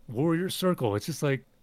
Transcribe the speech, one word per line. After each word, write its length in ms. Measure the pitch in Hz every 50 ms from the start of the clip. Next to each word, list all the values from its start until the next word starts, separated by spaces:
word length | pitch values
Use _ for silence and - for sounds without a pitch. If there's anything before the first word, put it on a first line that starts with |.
| - -
Warrior's 460 | 120 113 147 170 165 165 185 180 -
Circle. 400 | - 185 180 175 - 131 110 101
It's 100 | 104 -
just 160 | - 151 - -
like 220 | 143 139 131 - _ _ _